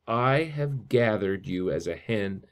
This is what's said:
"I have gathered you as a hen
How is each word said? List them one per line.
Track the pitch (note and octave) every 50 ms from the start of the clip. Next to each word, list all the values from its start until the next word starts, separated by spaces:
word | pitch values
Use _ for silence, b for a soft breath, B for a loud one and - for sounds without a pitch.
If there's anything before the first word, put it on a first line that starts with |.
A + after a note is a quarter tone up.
| _ -
"I | A2+ A#2+ B2 C3 C3+ D3 E3
have | D#3+ D3 D3 D3 C#3+ C#3+ B2 G#2 -
gathered | B2+ A#2+ A#2+ A2+ G#2+ F#2+ G2 F#2+ G2 F#2 F#2+
you | F#2 F2+ F2+ F2+ F#2
as | D2 F2 E2+
a | F2 E2 -
hen | - - A#2 G#2 G2+ G2 G2 F#2+ - b